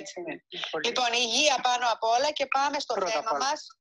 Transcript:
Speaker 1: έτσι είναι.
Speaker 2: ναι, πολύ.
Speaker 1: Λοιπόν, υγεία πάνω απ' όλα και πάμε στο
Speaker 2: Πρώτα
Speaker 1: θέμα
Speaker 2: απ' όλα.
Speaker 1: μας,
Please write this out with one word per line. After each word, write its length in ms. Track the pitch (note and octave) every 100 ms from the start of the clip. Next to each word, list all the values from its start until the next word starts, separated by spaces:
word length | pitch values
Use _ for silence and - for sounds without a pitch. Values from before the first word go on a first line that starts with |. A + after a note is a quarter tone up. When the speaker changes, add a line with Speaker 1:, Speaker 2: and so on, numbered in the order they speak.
Speaker 1:
έτσι 180 | G3+ F3+
είναι. 140 | E3
Speaker 2:
ναι, 260 | - _ F3 -
πολύ. 140 | A#3+ A#3
Speaker 1:
Λοιπόν, 260 | B3+ A#3+
υγεία 460 | A#3+ A#3 B3 D4+ B3
πάνω 240 | B3 B3 B3
απ' 120 | A3
όλα 280 | A3+ A#3+ D4
και 140 | D4+ C4+
πάμε 340 | C4+ C#4+ C#4+
στο 140 | -
Speaker 2:
Πρώτα 180 | G3 F#3
Speaker 1:
θέμα 180 | - A3+
Speaker 2:
απ' 60 | -
όλα. 80 | C#4
Speaker 1:
μας, 180 | D4+ - -